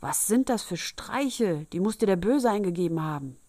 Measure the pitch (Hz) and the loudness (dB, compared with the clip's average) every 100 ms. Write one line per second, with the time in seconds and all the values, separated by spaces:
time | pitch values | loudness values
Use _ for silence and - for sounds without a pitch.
0 | 143 147 - 226 262 233 - 175 - - | -4 -2 2 2 2 -2 -2 -6 -6 -10
1 | - 240 277 - 220 156 156 175 196 214 | -6 -2 -2 0 0 0 -4 -2 -2 2
2 | 208 190 185 277 240 208 196 175 175 165 | 2 4 4 4 4 2 0 0 0 0
3 | 156 151 135 127 | -2 -4 -6 -12